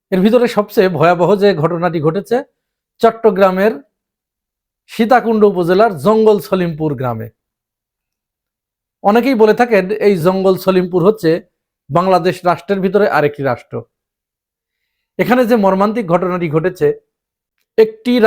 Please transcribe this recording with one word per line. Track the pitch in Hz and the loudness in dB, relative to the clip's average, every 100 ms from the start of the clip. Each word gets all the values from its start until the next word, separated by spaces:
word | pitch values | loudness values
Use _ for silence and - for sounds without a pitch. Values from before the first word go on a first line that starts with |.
| - | -6
এর | 185 | -2
ভিতরে | 214 240 240 | 2 2 0
সবচেয়ে | 214 202 - 185 151 | -2 -4 0 0 2
ভয়াবহ | 165 175 180 202 | 2 2 0 0
যে | 202 | 0
ঘটনাটি | 165 160 170 175 165 | 0 -2 -2 -4 -2
ঘটেছে | 151 190 196 240 - _ _ _ _ - | -4 -4 -4 -6 -6 _ _ _ _ -2
চট্টগ্রামের | 226 226 220 185 190 185 214 277 - _ _ _ _ _ _ _ _ _ _ | 0 2 0 2 2 2 -2 -2 -12 _ _ _ _ _ _ _ _ _ _
সীতাকুণ্ড | - 226 247 208 220 | -4 0 2 2 2
উপজেলার | 208 180 165 185 226 156 | 2 2 0 2 2 0
জঙ্গল | 180 220 214 208 | 0 2 2 2
সলিমপুর | - 190 170 151 156 | 0 -4 -2 -4 -6
গ্রামে। | 127 127 110 120 _ _ _ _ _ _ _ _ _ _ _ _ _ _ _ _ _ | -4 -6 -8 -12 _ _ _ _ _ _ _ _ _ _ _ _ _ _ _ _ _
অনেকেই | 196 226 247 226 | 0 0 2 2
বলে | 214 | 2
থাকেন | 214 240 202 185 214 202 | 2 2 0 0 -2 0
এই | 185 | 0
জঙ্গল | 175 190 190 185 | 0 0 0 0
সলিমপুর | 190 185 180 180 | 0 0 0 0
হচ্ছে | 180 220 160 175 - _ _ _ - | 0 0 -2 -2 -6 _ _ _ -6
বাংলাদেশ | 156 190 180 175 - 175 | -2 0 0 0 -2 -2
রাষ্ট্রের | 170 - 196 | -2 -4 -4
ভিতরে | 190 196 208 | 0 0 0
আরেকটি | 147 147 147 | 0 0 -2
রাষ্ট্র। | 135 120 - 120 - _ _ _ _ _ _ _ _ _ _ _ _ - | -6 -6 -8 -14 -14 _ _ _ _ _ _ _ _ _ _ _ _ -4
এখানে | 185 247 226 | 0 0 2
যে | 240 | 2
মর্মান্তিক | 190 190 208 220 175 | 2 0 0 -2 -2
ঘটনাটি | 175 185 180 170 | -2 -2 -4 -4
ঘটেছে, | 156 175 180 147 147 _ _ _ _ _ _ _ - | -2 -4 -2 -2 -2 _ _ _ _ _ _ _ 0
একটি | 220 220 247 247 | 0 -2 -2 2